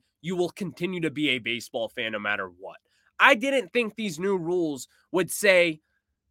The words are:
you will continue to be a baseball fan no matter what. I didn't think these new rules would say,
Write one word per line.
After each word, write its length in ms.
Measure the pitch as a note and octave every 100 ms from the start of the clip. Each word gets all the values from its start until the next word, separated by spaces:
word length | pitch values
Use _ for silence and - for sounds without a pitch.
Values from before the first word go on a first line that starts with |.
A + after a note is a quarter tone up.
| _ _
you 140 | E3 F3+
will 140 | F3
continue 520 | - F3+ - F3+ F3+
to 80 | D#3+
be 200 | C3+ D3+
a 100 | B2+
baseball 500 | A2 A#2 - - A2
fan 240 | - A2+
no 60 | G#2+
matter 280 | G#2 G#2 F#2+
what. 300 | F2 F#2 D#2+ _ _ _ -
I 160 | A#3+ B3
didn't 380 | C4+ C4+ F#3
think 220 | A#3+ A3 -
these 240 | G#3 D3+
new 180 | G3 F#3+
rules 500 | E3 F3+ D#3+ C3+ - _ _
would 180 | F#3 F3
say, 520 | - G3+ F#3 F3 D#3 _ _ _ _ _